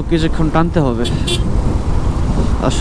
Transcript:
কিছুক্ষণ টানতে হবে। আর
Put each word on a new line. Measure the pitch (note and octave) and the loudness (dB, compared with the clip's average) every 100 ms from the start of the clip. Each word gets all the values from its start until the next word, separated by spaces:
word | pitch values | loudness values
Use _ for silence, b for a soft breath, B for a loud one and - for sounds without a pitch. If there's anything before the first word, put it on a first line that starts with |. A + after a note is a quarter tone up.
| D#3 | 0
কিছুক্ষণ | E3 D#3+ - D#3+ | 0 0 0 0
টানতে | D#3+ E3+ F3+ C3+ | 0 0 0 0
হবে। | A2+ - - - - - - - - - - - - - - - - C3 | 0 -2 -2 -2 -2 0 0 0 0 0 0 0 0 0 0 0 0 0
আর | - | 0